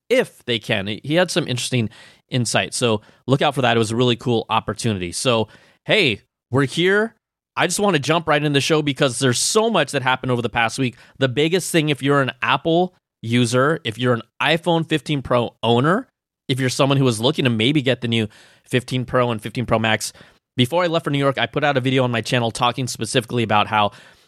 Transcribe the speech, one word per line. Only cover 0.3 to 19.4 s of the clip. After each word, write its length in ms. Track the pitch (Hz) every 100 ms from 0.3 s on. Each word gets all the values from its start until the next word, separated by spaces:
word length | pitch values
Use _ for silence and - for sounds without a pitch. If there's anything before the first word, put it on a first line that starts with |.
| -
they 160 | - 117
can. 260 | - 107 98
He 280 | 104 131
had 180 | 160 180
some 160 | 180 -
interesting 420 | 123 - 127 107 - - _ _
insight, 460 | 131 117 117 95
so 260 | - 123 107 - _ -
look 160 | 135
out 140 | 156 139
for 60 |
that. 140 | 123 117
It 40 |
was 100 | 107
a 60 | 113
really 200 | 123 113
cool 300 | 123 113 -
opportunity. 600 | 110 110 104 117 98 87
So, 380 | - 135 117 107 - _ _
hey, 360 | - 202 156 98 _ _ _
we're 140 | 131 135
here. 500 | - 180 202 226 - _ _ _ -
I 100 | 165
just 140 | 180
want 160 | 202 156
to 40 |
jump 280 | 135 165 160
right 140 | 147
in 100 | 151
the 80 | 139
show 220 | 127 156
because 360 | 147 131 143 117
there's 220 | 135 120
so 280 | - 220 226
much 220 | 196 143
that 100 | 143
happened 280 | 127 127 127
over 120 | 120
the 60 | 117
past 300 | 123 117 -
week. 180 | 131 - - -
The 100 | 135
biggest 440 | 120 165 180 -
thing, 160 | 175 151
if 140 | 143
you're 200 | 135 143
an 100 | 127 -
Apple 540 | 117 131 165 165 180 _ _ _
user, 580 | 113 120 120 123 139 160
if 160 | 123 107
you're 160 | 123
an 80 | 117 - -
iPhone 480 | 135 165 175 165 160
fifteen 340 | 156 - 143
Pro 340 | - 123 113 -
owner, 440 | 117 120 147 202 254 _ _ _ -
if 140 | 131
you're 80 | 131
someone 300 | - 139 139
who 100 | 131
is 120 | 110
looking 260 | 120 135 127
to 40 |
maybe 300 | 113 117 147
get 220 | 127 123
the 60 | 120
new 200 | 117 107 - - _ -
fifteen 400 | 127 123 131 123
Pro 240 | 127 120
and 100 | 113